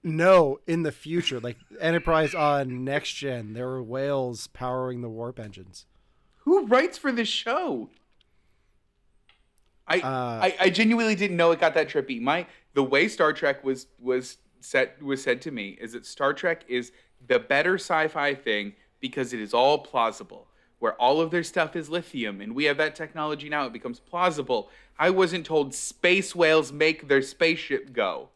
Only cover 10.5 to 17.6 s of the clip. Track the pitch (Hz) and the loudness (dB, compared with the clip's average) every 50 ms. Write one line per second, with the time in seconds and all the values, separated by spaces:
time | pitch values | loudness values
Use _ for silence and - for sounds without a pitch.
10.5 | 165 - 185 190 175 190 226 220 233 226 233 220 214 180 202 202 180 170 170 170 | 0 2 2 2 4 4 2 4 4 2 2 0 0 0 0 -2 2 4 4 4
11.5 | 170 165 175 160 156 165 151 147 - 151 131 - 131 117 117 135 151 175 175 - | 4 4 2 2 2 2 0 0 -2 -4 -2 -2 -6 -4 0 0 0 0 -2 -8
12.5 | - - _ _ _ 139 139 127 135 139 170 214 214 - 170 151 156 - - 143 | -16 -20 _ _ _ 0 0 4 4 4 2 2 2 2 2 2 2 2 0 -2
13.5 | 135 135 - 135 135 123 - _ _ _ 120 123 127 127 127 - - _ _ _ | -2 0 -2 -4 -4 -4 -6 _ _ _ -4 -2 -2 -2 -2 -6 -18 _ _ _
14.5 | _ _ - - - 135 131 127 - _ 147 139 139 131 - 139 123 127 - 165 | _ _ -20 -2 0 0 0 0 -4 _ -6 -6 -6 -4 0 -2 -2 -2 -2 -10
15.5 | 143 117 101 98 92 - 110 110 113 117 - - - - 143 139 147 143 - 180 | -10 -8 -10 -10 -12 -14 -16 -14 -14 -14 -16 -16 -8 -2 -2 -2 -2 -2 -2 -4
16.5 | 165 - - - 123 123 120 - _ _ _ _ _ _ - _ 127 120 117 - | -4 -4 -6 -4 -4 -4 -4 -6 _ _ _ _ _ _ -2 _ 0 0 2 2
17.5 | 139 139 | 0 2